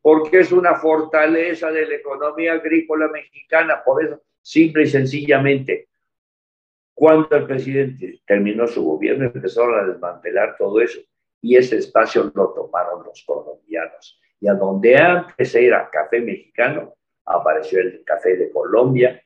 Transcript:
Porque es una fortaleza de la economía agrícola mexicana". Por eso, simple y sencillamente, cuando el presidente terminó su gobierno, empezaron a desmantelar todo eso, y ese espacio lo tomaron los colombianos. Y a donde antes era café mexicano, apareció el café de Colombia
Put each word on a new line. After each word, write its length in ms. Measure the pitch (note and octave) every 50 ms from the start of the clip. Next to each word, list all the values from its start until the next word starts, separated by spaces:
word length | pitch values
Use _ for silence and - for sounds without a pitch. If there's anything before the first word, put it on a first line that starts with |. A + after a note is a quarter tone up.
Porque 400 | _ D#3 D#3 D#3 D#3 - F#3 F#3
es 120 | F3 D#3+
una 220 | F3 F3+ F3+ F3 D#3
fortaleza 960 | - D3+ D#3+ D#3+ D#3 D#3 D#3 - D#3 D3+ D#3 E3 E3 E3 F3 E3+ D#3+ E3 D#3
de 160 | D#3+ D#3+ D#3
la 100 | D3 D3
economía 580 | D3 C#3 C#3+ C3+ C#3 D3 D3+ D3+ D#3+ E3 E3 E3
agrícola 540 | D#3+ D#3+ D#3 D#3+ D#3+ D#3+ D#3 D#3 D#3 D#3 D3+
mexicana". 720 | D#3 D3+ D3 _ _ - - _ D#3+ D#3+ E3 D#3+ D3+ - -
Por 200 | - C3+ C3+ D#3
eso, 180 | D3 D3 - _ _ _ _
simple 440 | _ - - D#3 E3 D#3+ D3+ D#3 D3+
y 20 |
sencillamente, 1000 | C3 C3+ C3+ C3 C3 C#3 D#3 C#3+ C#3+ C#3+ C3+ C3+ C#3 C#3 C3 C3 - F2+ - - _ _ _ _ _ _ _ _ _ _ _ _ _ _ _ _ _ _ _ _ _ _
cuando 400 | - C#3 D#3+ D#3 D#3 D#3 - D3
el 100 | C#3+ C3+
presidente 760 | C3+ C3+ B2+ C3 C3+ C3+ C3+ C#3 C3 B2+ - F#2 F#2 - _ _
terminó 420 | - G2+ G2+ G2+ G2+ G#2 A2 A#2+ A#2
su 160 | - - -
gobierno, 400 | - - - - - C3+ C3+ C3+
empezaron 540 | A#2+ - C3 - F#2+ - A2+ A#2+ A#2+ A#2 G#2+
a 140 | G2 F#2+
desmantelar 640 | F2 E2+ F2 F2 F2 - _ F2 F2 G2 G#2+ - -
todo 240 | - G#2 G2 G2+ A2+
eso, 200 | A#2+ A#2+ - - - _ _ _ _ _ _ _
y 160 | - A#2 B2
ese 200 | B2 B2+ - A2+
espacio 560 | G#2 - - _ A2+ A2 - - A2+ - - -
lo 180 | - F#2+ -
tomaron 520 | - - - - - F2 F2+ - F2+ F2 E2+
los 180 | E2+ - - _
colombianos. 960 | - D2 C#2+ - D2+ D2 _ _ _ E2 E2 D#2+ - - - _ - _ _ _ _ _ _
Y 80 | G2+ G2+
a 60 | G2
donde 420 | F#2+ G2 F#2+ F#2+ G2 G#2 A#2 B2+
antes 580 | C#3 D#3+ F3 F3+ F3 F3 - - - B2+ B2 -
era 360 | A#2 B2 B2 A2 F2+ - -
café 300 | - D#2 D2 - A2+ A#2+
mexicano, 720 | A#2+ A2 G2 - _ _ _ - A#2+ C3 D3+ - - - _ _ _ _ _ _ _
apareció 560 | - F2 E2+ - D2+ D#2 D#2 D#2 - F#2 F#2
el 220 | F2+ F#2 - - _
café 320 | - E2 - - F#2 F#2
de 140 | F2+ F2 -
Colombia 720 | - - - - - A2+ B2+ C3 C3 B2 B2 B2 - - _